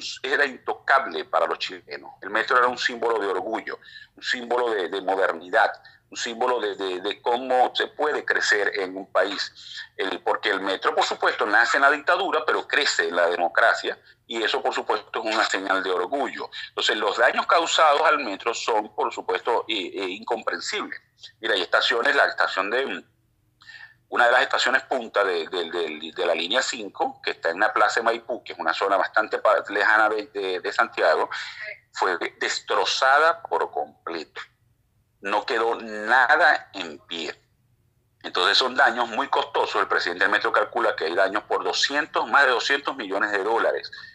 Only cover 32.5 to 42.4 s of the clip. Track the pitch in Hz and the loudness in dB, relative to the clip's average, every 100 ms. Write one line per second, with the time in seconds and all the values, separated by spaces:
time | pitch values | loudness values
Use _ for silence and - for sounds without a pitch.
32.5 | - - 104 90 - 131 143 160 165 - | -6 -2 0 0 2 4 4 4 2 -2
33.5 | 82 - - 76 - 82 85 - - - | -2 -2 -4 -8 -10 -10 -8 -10 -14 -18
34.5 | _ _ _ _ _ _ _ 98 104 - | _ _ _ _ _ _ _ -4 -2 0
35.5 | 117 113 110 110 107 107 127 123 156 160 | 0 0 -2 -6 -8 2 4 4 6 4
36.5 | - - - 87 71 - 85 78 - _ | 2 -2 -12 -10 -12 -12 -8 -8 -10 _
37.5 | _ _ _ _ _ _ _ - 92 92 | _ _ _ _ _ _ _ -8 0 2
38.5 | 98 127 127 131 117 117 113 135 143 - | 2 2 2 2 2 -2 -4 -2 -2 0
39.5 | - 110 107 98 85 85 87 95 - 113 | -2 0 0 0 0 0 0 2 2 2
40.5 | 113 104 117 110 - 80 87 95 104 - | 2 0 0 0 0 -2 2 2 0 -2
41.5 | 101 92 - - 143 156 170 139 139 | -2 0 0 0 0 -2 -2 2 4